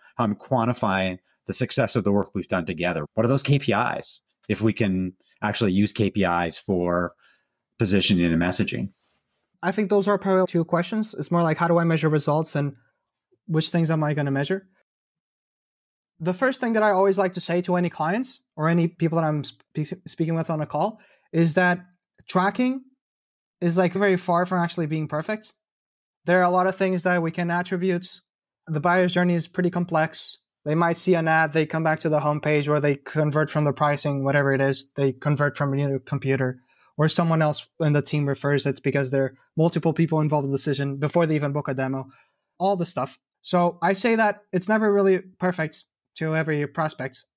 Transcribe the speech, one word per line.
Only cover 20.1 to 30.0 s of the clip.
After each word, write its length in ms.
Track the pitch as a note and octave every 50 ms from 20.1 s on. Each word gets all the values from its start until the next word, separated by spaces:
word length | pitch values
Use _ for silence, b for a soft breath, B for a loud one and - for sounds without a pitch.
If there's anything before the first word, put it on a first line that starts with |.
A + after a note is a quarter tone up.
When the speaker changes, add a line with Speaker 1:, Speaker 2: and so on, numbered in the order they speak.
| - - E3 D#3+ E3
Speaker 2:
with 160 | E3 D#3 -
on 100 | E3 D3+
a 60 | D3+
call 340 | - - D3 E3+ G#3+ A3 b b b b b b b
is 220 | b D#3+ E3+ E3 D3+
that 240 | F#3 F3+ F3+ F3 F3+ - _ _ _ _ _ _ _ - -
tracking 540 | - F#3 F#3 G3+ G3 - B3 B3+ C4 C4+ C4 _ _ _ _ _ _ _ _ _ _ _ _ _ _ -
is, 160 | E3+ E3+ E3
like, 160 | F#3 F#3 E3+
very 240 | F3 F#3+ G#3 G3+ F#3
far 300 | F3+ - - F3 E3+ F3+
from 120 | F3+ F#3+ F3+
actually 280 | E3+ E3+ - - E3
being 220 | D3 D#3+ D#3 D#3 -
perfect. 460 | - D3+ D#3 - G#3+ G#3+ - - - _ _ _ _ _ _ _ _ _ _ _ _ _ -
There 140 | - F3 F#3
are 60 | F3+
a 60 | F3
lot 160 | F3+ F#3 F3+
of 100 | F#3+ F#3
things 260 | F#3 G3 F#3 F#3 F3 -
that 180 | F#3 F3+ F3+
we 80 | E3 E3
can 200 | E3 - F3 E3+
attribute. 680 | E3+ F3 F3+ F3+ F#3+ F3 F3+ F#3+ F3 F3 F3+ - - - _ _ _ _ _ _ _ _ _
The 140 | - D#3 D3+
buyer's 340 | C#3+ F3+ F3 F#3 F3+ F3+ F3+
journey 200 | F#3 F3+ F3+ F3
is 140 | E3+ D#3+ -
pretty 220 | - - F3+ F3
complex. 680 | - F3+ F3 - E3 D#3